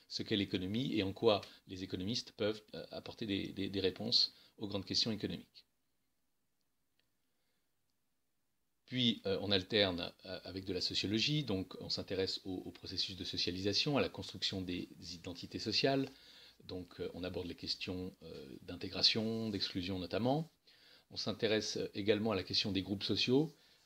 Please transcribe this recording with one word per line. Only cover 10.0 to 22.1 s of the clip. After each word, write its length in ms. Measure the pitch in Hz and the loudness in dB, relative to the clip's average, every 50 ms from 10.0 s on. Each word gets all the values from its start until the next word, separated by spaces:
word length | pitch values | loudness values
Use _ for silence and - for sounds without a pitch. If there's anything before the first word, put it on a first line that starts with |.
| 87 87 - _ - | -4 -6 -8 _ -12
euh, 140 | 95 92 - - | -10 -10 -10 -10
avec 220 | 92 90 98 98 | -8 -8 -8 -4
de 80 | 98 90 | -2 -2
la 80 | 90 | -2
sociologie, 640 | - - 95 - - 95 104 113 110 143 151 151 147 | 0 0 0 0 0 2 2 2 4 4 2 2 2
donc 320 | 113 98 95 92 - - - | 2 0 0 -2 -4 -6 -10
on 80 | 101 - | -6 -4
s'intéresse 540 | - - 92 - 101 92 95 92 - - - | -4 -4 -4 -4 0 0 0 0 0 -4 -4
au, 120 | 95 92 | -4 -4
au 160 | 92 - 92 | -4 -4 -8
processus 440 | 90 - - 90 95 90 - - 98 | -12 -12 -12 -8 -4 -4 -4 -4 -4
de 80 | 90 90 | -6 -6
socialisation, 720 | - - 92 - - 87 95 95 101 95 - - 151 143 127 | -6 -2 -2 -2 -2 -2 0 0 2 2 2 2 2 4 2
à 40 | |
la 80 | 120 - | 2 2
construction 520 | - - 101 - - 95 - - - 95 | -2 -6 -10 -8 -8 -4 -4 -2 -2 -2
des, 280 | 92 90 90 92 - - - - | -2 -2 -4 -4 -4 -8 -10 -16
des 180 | - 87 90 | -12 -12 -12
identités 440 | 82 - 92 87 - - - - 95 | -10 -10 -10 -10 -10 -10 -8 -8 -6
sociales, 520 | - 110 101 - - 135 135 139 135 - - - - - - - - - - _ - | -4 0 2 4 4 6 4 4 0 -2 -6 -14 -20 -20 -20 -20 -20 -20 -20 _ -14
donc, 340 | - 95 92 87 - - - | -10 -10 -10 -10 -10 -8 -8
euh, 100 | 87 87 - | -6 -6 -4
on 100 | 87 90 | -4 -6
aborde 240 | 92 90 90 87 85 | -4 -4 -4 -6 -6
les 80 | 82 | -8
questions, 580 | - - 80 - - - - 92 92 92 92 - - 80 | -8 -6 -6 -4 -4 -4 -4 -4 -4 -4 -6 -8 -12 -16
euh, 340 | 82 85 78 76 67 58 - - | -14 -12 -12 -12 -12 -14 -14 -10
d'intégration, 840 | - 90 - - 95 92 92 - - - 117 110 113 113 113 113 110 | -10 -10 -8 -8 -6 -2 4 4 4 6 4 2 0 0 -2 -2 -2
d'exclusion 480 | 101 95 - - - 95 90 92 98 92 | 0 -2 -2 -2 -2 -2 -2 -2 -2 -4
notamment. 540 | 90 85 95 95 113 123 139 156 165 - _ _ _ - - - - - - - _ _ - | -4 -2 -2 2 4 4 4 2 0 -4 _ _ _ -20 -20 -20 -20 -20 -20 -20 _ _ -10
On 40 | - | -6
s'intéresse, 580 | - 117 101 - 120 104 110 107 104 - - | -4 -4 -2 0 2 4 4 4 2 0 -4
euh, 140 | 110 101 - - | -4 -4 -4 -4
également 380 | 107 98 104 | -2 4 4